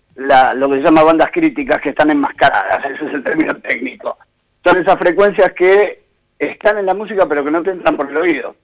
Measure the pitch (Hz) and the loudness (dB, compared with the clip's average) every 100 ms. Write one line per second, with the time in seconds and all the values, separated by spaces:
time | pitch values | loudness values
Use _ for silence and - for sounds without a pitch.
0 | _ - 135 131 123 123 139 135 165 156 | _ -6 2 4 4 0 -2 0 4 4
1 | 156 160 151 170 160 135 135 151 143 131 | 4 4 0 0 -2 -2 -4 -4 -2 0
2 | 156 147 135 - 139 107 98 95 135 139 | 0 0 -2 0 0 2 -2 -4 -4 -8
3 | 139 139 127 160 - - - - 127 107 | -8 -8 -4 -4 -4 -6 -8 -8 -8 -10
4 | 117 - _ _ _ _ 175 175 175 175 | -12 -12 _ _ _ _ 0 2 2 2
5 | 175 170 202 196 180 - 185 202 185 - | 2 2 2 2 0 2 4 4 2 -4
6 | _ _ _ - 143 - 208 208 190 196 | _ _ _ -8 -8 -2 -2 0 -2 -4
7 | 208 196 160 147 143 165 180 180 160 147 | -4 -2 0 0 -2 -2 -4 -4 -2 -2
8 | 139 147 175 135 98 - | -4 -2 -2 -2 -6 -14